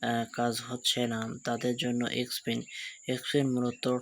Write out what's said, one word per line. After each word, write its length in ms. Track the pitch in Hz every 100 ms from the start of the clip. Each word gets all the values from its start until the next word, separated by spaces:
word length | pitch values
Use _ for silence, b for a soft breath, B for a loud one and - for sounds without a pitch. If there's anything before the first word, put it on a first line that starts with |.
আহ, 220 | 120 117 113
কাজ 220 | - 120 117 120
হচ্ছে 380 | 123 - - 120
না, 140 | 113 113 120
তাদের 320 | - 123 127 117
জন্য 280 | 123 120
এক্সপিন। 580 | 120 - 123 - - 117 - B B B -
এক্সপিন 380 | 127 - 147 135
মূলত 440 | 127 123 120 - 123